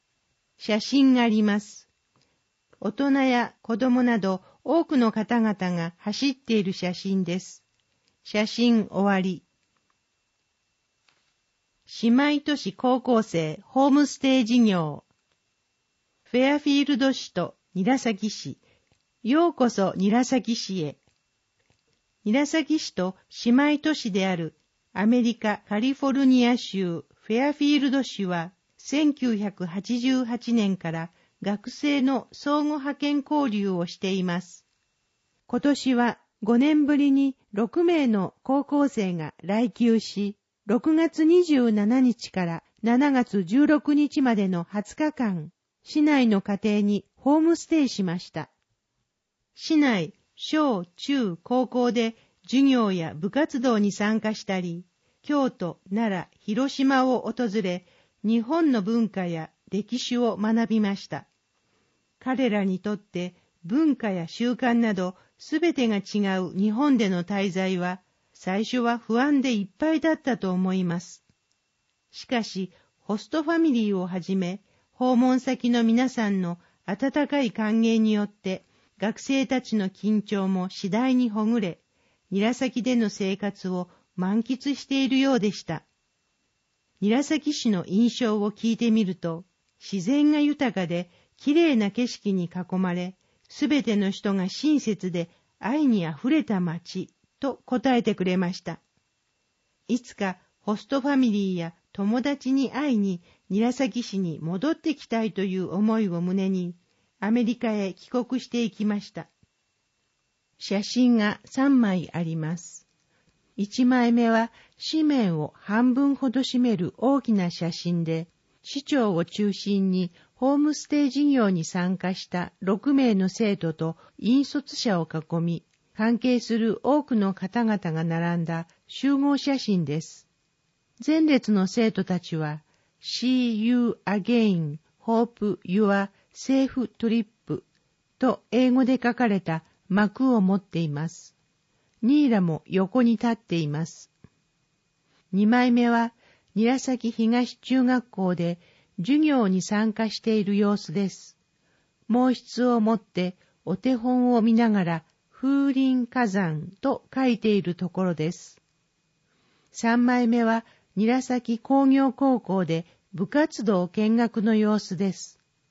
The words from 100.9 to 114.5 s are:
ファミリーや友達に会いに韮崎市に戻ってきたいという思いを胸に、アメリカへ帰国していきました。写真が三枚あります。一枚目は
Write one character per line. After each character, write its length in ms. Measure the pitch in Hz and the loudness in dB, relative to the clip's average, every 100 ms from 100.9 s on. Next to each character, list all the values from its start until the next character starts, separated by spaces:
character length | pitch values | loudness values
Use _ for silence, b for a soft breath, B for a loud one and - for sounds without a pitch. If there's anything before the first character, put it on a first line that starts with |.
| 277 | -4
フ 80 | 277 | 0
ァ 80 | 277 | 2
ミ 160 | 247 | 2
リ 240 | 208 190 180 | 0 -2 -4
ー 20 | |
や 160 | 165 - _ | -6 -12 _
友 280 | - 202 247 | -6 -2 -2
達 300 | 285 277 254 | -2 -4 -2
に 200 | 269 247 | 0 0
会 240 | 247 294 226 | -2 -2 0
い 20 | |
に 240 | 196 175 b b b | 0 -4 b b b
韮 220 | 190 233 | -2 0
崎 320 | 247 262 247 | 0 -4 -4
市 160 | 226 196 | -6 -4
に 200 | 180 151 | -6 -6
戻 300 | 156 185 285 | -6 -4 -4
っ 40 | 320 | -4
て 180 | 330 - | -4 -8
き 120 | - | -4
た 160 | 226 | -4
い 80 | 220 | -4
と 120 | - | -4
い 120 | 190 185 | -4 -4
う 160 | 180 | -4
思 260 | 180 214 220 | 0 0 2
い 100 | 208 | 0
を 120 | 170 | -2
胸 280 | 180 196 190 | -2 -2 0
に、 260 | 190 175 175 _ _ _ - | -2 -4 -10 _ _ _ -8
ア 120 | 202 | -2
メ 120 | 240 | 0
リ 140 | 240 240 | 0 -2
カ 140 | 233 | -2
へ 220 | 208 190 | -2 -4
帰 160 | 170 - | -6 -6
国 300 | 247 233 254 | -6 -4 -6
し 80 | - | -4
て 160 | 240 | -4
い 80 | 233 | -4
き 140 | - 214 | -2 -4
ま 140 | 208 | -4
し 120 | - | -6
た。 180 | 170 - _ _ _ _ _ _ _ _ _ _ _ _ - | -14 -16 _ _ _ _ _ _ _ _ _ _ _ _ -16
写 260 | - 202 | -6 -4
真 340 | 202 240 247 233 | -4 0 2 4
が 220 | 208 - - | 2 -4 -8
三 360 | - 277 262 | -2 2 4
枚 280 | 214 185 - | 4 0 -4
あ 80 | 170 | -6
り 140 | 165 160 | -4 -4
ま 220 | 156 170 | -4 -6
す。 300 | - - _ _ _ _ _ _ _ - | -10 -20 _ _ _ _ _ _ _ -8
一 300 | 202 - 254 | -6 0 2
枚 260 | 254 240 | 4 4
目 180 | 240 233 | 4 4
は 220 | 226 233 | 2 0